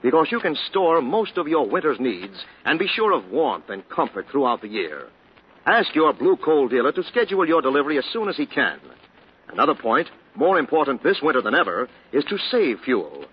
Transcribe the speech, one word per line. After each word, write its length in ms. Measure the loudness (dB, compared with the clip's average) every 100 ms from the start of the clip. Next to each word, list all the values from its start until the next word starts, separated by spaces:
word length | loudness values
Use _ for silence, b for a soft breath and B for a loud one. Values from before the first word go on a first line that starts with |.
because 260 | 2 2 2
you 100 | 0
can 160 | -4 -4 -4
store 300 | 0 2 2
most 380 | 2 -2 -2 -4
of 100 | 0
your 200 | 0 0
winter's 300 | 0 0 0
needs 360 | -2 -4 -10 -14 -20 B
and 140 | -2 0
be 80 | 0
sure 260 | 0 2
of 180 | 2 0
warmth 400 | -2 0 -2 -8
and 180 | -12 -8
comfort 380 | -4 -4 -4 -4
throughout 300 | 0 0 0
the 80 | -4
year. 400 | -6 -6 -8 -16 _ _ _ _ _
Ask 300 | 2 2 2
your 180 | 2 2
blue 240 | 2 2 2
coal 320 | 2 2 4
dealer 240 | 2 0
to 100 | 0
schedule 440 | -4 -2 0 0 2
your 140 | 2
delivery 360 | 2 0 0 -2
as 60 | -2
soon 160 | -6 -4
as 80 | -4
he 100 | -4
can. 320 | -2 -2 -4 -18 -20 -20 _ _ _ _
Another 260 | 0 0
point, 340 | 0 0 0 0 -10 _ 0
more 220 | 2 2
important 440 | 2 0 0 0
this 160 | 0 0
winter 200 | 2 0
than 120 | 2
ever, 340 | 0 0 -2 -6 B B
is 120 | -4
to 140 | -2 -4 -2
save 280 | 0 0 -2
fuel. 400 | -2 -2 -2 -12 -18